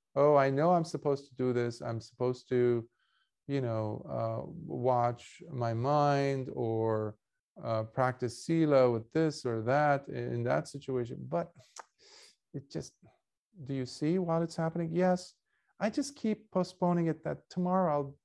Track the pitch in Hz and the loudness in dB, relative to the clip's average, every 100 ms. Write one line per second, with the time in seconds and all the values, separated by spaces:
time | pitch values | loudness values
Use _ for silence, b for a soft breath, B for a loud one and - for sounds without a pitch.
0 | _ 139 143 143 135 139 170 175 165 143 | _ 2 6 6 4 4 4 4 2 -2
1 | 147 139 - - 127 120 120 117 127 113 | -2 -2 -4 -2 0 2 -2 -4 -8 -8
2 | - - 123 127 - 127 123 117 113 _ | -10 -4 -2 -2 -2 2 4 2 -4 _
3 | _ _ _ _ - 139 120 110 107 107 | _ _ _ _ -6 -4 -2 -2 -4 -6
4 | - 123 113 113 - 165 160 143 123 123 | -6 -4 -4 -4 -8 -12 -8 -2 2 4
5 | 120 117 - - - 131 117 113 131 147 | 2 -2 -14 -20 -12 -4 -4 -2 2 2
6 | 147 139 139 135 131 131 113 110 113 110 | 4 2 0 -2 -4 -4 -2 0 0 0
7 | 107 - _ _ _ - 127 110 110 - | -2 -8 _ _ _ -10 -4 -4 -2 0
8 | 127 123 120 - - 165 151 135 123 117 | 0 0 -6 -6 -2 0 4 6 6 2
9 | 113 160 160 143 127 113 113 143 147 139 | -2 0 0 -2 -4 -2 0 2 4 2
10 | - 123 123 120 120 139 - 139 - 127 | -2 -8 -4 -4 0 0 -2 -10 -4 -4
11 | 120 135 127 170 165 - - - - _ | -4 -8 -6 -6 -6 -12 -20 -20 -20 _
12 | B B B B _ 139 - 151 - _ | B B B B _ -14 -10 -12 -12 _
13 | - _ _ _ _ 190 131 135 123 - | -20 _ _ _ _ -18 -8 -6 -6 -4
14 | 151 185 170 165 165 - 160 175 165 165 | 0 0 0 0 -2 -2 -4 -2 -2 2
15 | 185 180 - _ _ _ _ - 214 294 | 2 2 -4 _ _ _ _ -4 -4 -2
16 | 277 - 220 208 - 185 180 - 175 175 | -6 -4 -2 -2 -2 -2 -2 0 2 2
17 | 165 156 156 147 _ 180 180 185 175 147 | 0 -2 -6 -8 _ -4 0 2 2 0
18 | 139 139 | -4 -8